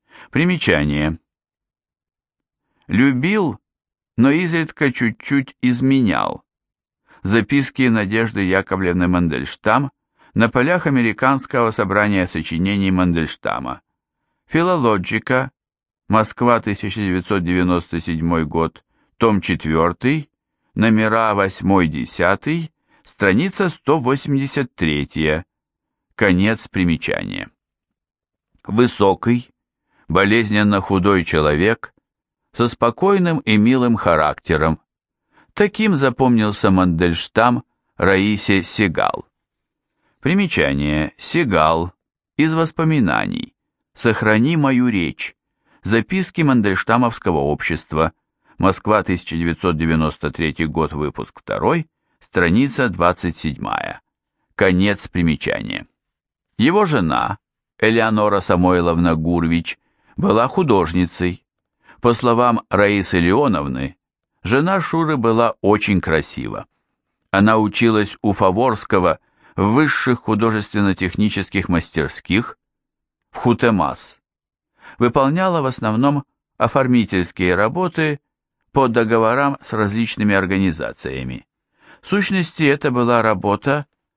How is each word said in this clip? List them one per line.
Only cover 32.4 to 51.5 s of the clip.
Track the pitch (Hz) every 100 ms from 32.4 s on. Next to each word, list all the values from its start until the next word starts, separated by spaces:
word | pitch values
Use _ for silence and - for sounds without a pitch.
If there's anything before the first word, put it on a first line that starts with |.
| _
со | - 120
спокойным | - 120 113 190 196 175 156
и | - 107
милым | 110 131 123 113
характером. | 92 80 76 69 - 78 80 78 _ _ _ _ _ _ _
Таким | - 202 208 214 160
запомнился | 135 120 127 117 104 101 104
Мандельштам | 95 90 82 87 82 - - 120 120 - _ _ -
Раисе | 90 95 101 101 - 98
Сегал. | 85 - 101 71 50 50 - _ _ _ _ _ _ _ _ _
Примечание. | 135 190 190 - 71 69 73 76 76 -
Сегал. | - 165 139 87 78 82 87 - _ _ _ -
Из | 156
воспоминаний. | 160 160 - 160 151 95 57 50 50 - _ _ _ _
«Сохрани | - 120 107 107 107 131 165
мою | 139 127 123
речь». | 101 78 - - - _ _ _ _
Записки | 92 113 110 190 180 -
Мандельштамовского | 151 123 104 92 - 117 120 - - 78
общества. | 71 73 - 78 - 78 78 - _ _ _ -
Москва, | 90 - 104 107
тысяча | 95 90 - 82
девятьсот | 85 82 92 78
девяносто | 80 80 78 - 78
третий | - 80 73 78
год, | 78 76
выпуск | 73 73 - - -
второй, | -